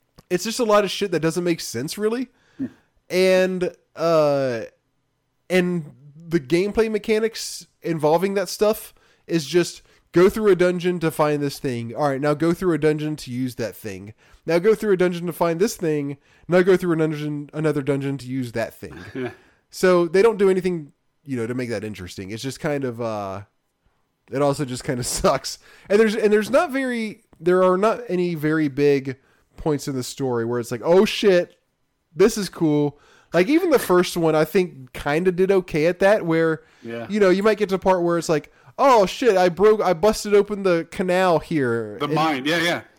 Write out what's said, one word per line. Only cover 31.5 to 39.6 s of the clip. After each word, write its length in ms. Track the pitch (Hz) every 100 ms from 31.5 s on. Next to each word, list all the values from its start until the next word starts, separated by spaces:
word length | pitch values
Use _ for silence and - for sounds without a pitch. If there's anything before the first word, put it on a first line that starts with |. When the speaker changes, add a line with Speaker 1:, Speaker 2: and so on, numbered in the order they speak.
| _ _ _ _ _ _ 147
Speaker 1:
this 220 | 208 220
is 100 | 185
cool." 500 | - 160 147 147 - _ _ _
Like, 140 | 165 185
even 220 | 311 370
the 100 | 262
first 360 | - 180 180 180
one, 200 | 160 156
I 100 | 160
think, 480 | 196 180 139 127
kinda 380 | - 143 151 185
did 200 | 175 190
okay 360 | 196 180 160 160
at 120 | 180
that, 260 | 196 208 170
where, 380 | 160 165 156 - _
Speaker 2:
Yeah. 240 | 117 117 117
Speaker 1:
you 100 | 208
know, 100 | 190
you 120 | 185
might 140 | 214 208
get 100 | 202
to 60 | 185
a 40 |
part 220 | 196 185
where 140 | 170 170
it's 120 | 160
like, 220 | 151 - _ - -
"Oh 280 | 269 240 185
shit, 300 | - 247 185
I 100 | 180
broke, 320 | 160